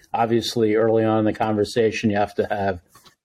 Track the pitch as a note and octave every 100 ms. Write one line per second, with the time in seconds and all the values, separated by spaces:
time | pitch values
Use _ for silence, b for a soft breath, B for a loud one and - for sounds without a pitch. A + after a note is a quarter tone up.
0 | b G2+ A#2 A#2 A2 A#2+ A2 G#2+ A2+ A2+
1 | A2 A2 G#2+ G2+ A2 G#2+ G2+ - A2+ -
2 | A2+ G2+ G#2 - G2+ G#2 G2 F#2 _ b
3 | b b